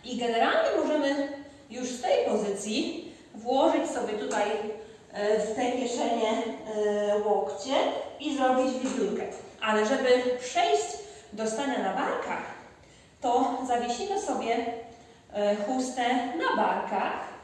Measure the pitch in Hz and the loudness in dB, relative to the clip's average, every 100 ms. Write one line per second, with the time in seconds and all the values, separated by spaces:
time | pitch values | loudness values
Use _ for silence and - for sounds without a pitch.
0 | 247 247 240 226 226 - - - - 302 | -8 -2 0 4 4 4 2 2 2 2
1 | 277 285 277 - - - - 240 254 247 | 2 0 -2 -6 -14 -20 -14 -8 -6 -4
2 | - - - 214 202 196 214 240 330 - | 2 2 2 0 0 -4 -2 -2 -2 -6
3 | - - - 214 233 269 320 - - 254 | -12 -18 -20 -10 0 4 4 4 0 -4
4 | 208 208 - 214 208 214 214 220 - - | -4 -4 -2 0 0 -2 -4 -8 -14 -20
5 | - 190 208 220 - 240 247 247 233 - | -14 -4 2 2 2 0 0 0 -2 0
6 | 233 233 220 226 226 - 220 214 208 208 | 0 2 2 0 -2 -6 -6 0 2 2
7 | 208 208 208 208 - - 262 269 - - | 2 2 4 2 0 -4 0 2 2 -2
8 | - - 302 277 254 254 - 247 208 - | -8 -8 -4 2 4 4 2 0 -2 0
9 | 208 233 - - - - 214 214 214 262 | 0 0 -4 -8 -14 -6 2 2 4 2
10 | 254 254 247 - - 349 - 403 - - | 6 4 4 -2 -2 0 4 2 0 -8
11 | - - - 214 220 220 277 226 190 - | -12 -18 -14 -4 -2 -2 -2 0 0 0
12 | - - - 175 - - - - - - | -2 -2 -4 -6 -6 -14 -18 -20 -20 -20
13 | - - 254 254 254 254 254 240 240 - | -20 -6 2 4 4 0 0 0 0 -2
14 | 392 392 - 226 220 247 240 220 - - | -2 -2 -2 -2 0 0 0 -6 -12 -18
15 | - - - 208 208 208 233 262 254 269 | -20 -20 -10 0 2 2 0 -2 -2 -2
16 | 240 240 254 320 508 311 208 208 - 196 | 0 2 0 -2 0 2 2 0 -2 -2
17 | - - - - | -2 -4 -8 -14